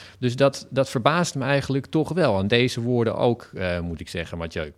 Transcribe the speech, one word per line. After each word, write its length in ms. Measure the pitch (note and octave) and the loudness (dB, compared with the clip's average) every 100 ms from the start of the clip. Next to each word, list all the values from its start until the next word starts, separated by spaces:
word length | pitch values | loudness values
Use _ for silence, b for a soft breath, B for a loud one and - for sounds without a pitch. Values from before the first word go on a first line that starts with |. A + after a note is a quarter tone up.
| B B | B B
Dus 180 | B2 C3 | -2 2
dat, 300 | C#3 - - | 2 0 -4
dat 200 | C3+ C3 | -2 0
verbaast 440 | B2+ C#3 E3 E3+ | 0 2 2 0
me 100 | C#3 | -2
eigenlijk 420 | C3 C#3 C3+ C3+ - | 0 0 0 -2 0
toch 220 | D#3+ D3 | -2 0
wel. 300 | D#3+ D3 G2 | 2 2 2
En 100 | G2 | 4
deze 320 | A#2+ B2 - | 4 2 0
woorden 360 | A#2+ A#2+ A2+ - | 0 2 2 2
ook, 340 | B2 A#2 - | 2 2 -4
eh, 260 | - F#2 F2 | -6 -2 -2
moet 200 | E2+ D#2+ | -4 -8
ik 80 | - | -8
zeggen, 300 | F2+ E2 E2+ | -8 -6 -8
Mathieu. 340 | E2 F2 D2+ | -6 -6 -8